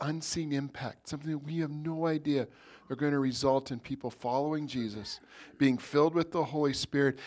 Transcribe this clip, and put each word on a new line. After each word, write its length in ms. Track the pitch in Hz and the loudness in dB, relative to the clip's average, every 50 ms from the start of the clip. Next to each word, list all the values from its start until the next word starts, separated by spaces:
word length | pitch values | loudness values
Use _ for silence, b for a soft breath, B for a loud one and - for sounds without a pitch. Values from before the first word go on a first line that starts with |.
unseen 500 | 139 143 156 160 156 - - 175 160 151 | -4 -4 -4 -4 -4 -4 -4 -2 -2 0
impact, 580 | 143 139 139 139 - - 139 120 - - _ - | 0 -2 -2 -4 -8 -8 -8 -8 -8 -10 _ -10
something 220 | - 143 147 160 | -10 -8 -6 -4
that 80 | 156 147 | -6 -6
we 200 | 139 147 160 165 | -4 -4 -2 -2
have 120 | 160 147 | -2 -2
no 340 | 147 151 151 165 160 160 165 | -4 -4 -4 -4 -2 0 0
idea 420 | 165 160 151 147 147 143 135 120 - B B B B B B B B | 0 0 0 0 2 2 2 0 -2 B B B B B B B B
are 60 | 135 | -4
gonna 240 | 123 147 147 143 143 | -2 0 2 2 4
result 520 | 135 131 123 117 139 139 135 135 135 - | 2 2 0 2 2 4 4 4 2 -2
in 80 | 135 117 | -8 -10
people 300 | - - 135 139 - 123 | -6 -8 -8 -6 -6 -8
following 560 | 113 - - 123 123 131 143 151 156 151 151 | -10 -6 -4 -2 0 0 0 0 -2 -2 -4
Jesus, 540 | 135 123 127 117 110 104 107 101 - - - B B B B B B B - | -4 -4 -4 -4 -4 -6 -8 -10 -10 -12 -14 B B B B B B B 4
being 200 | 143 135 127 120 | 4 4 4 4
filled 380 | - - - 143 151 165 160 | 0 0 4 6 6 6 4
with 160 | 170 165 165 | 2 0 0
the 120 | - 175 156 | 0 -2 -2
Holy 300 | 120 143 156 147 143 131 | -2 0 0 2 2 2
Spirit, 460 | - - - - 139 139 139 131 B B | 0 -4 0 2 4 4 4 2 B B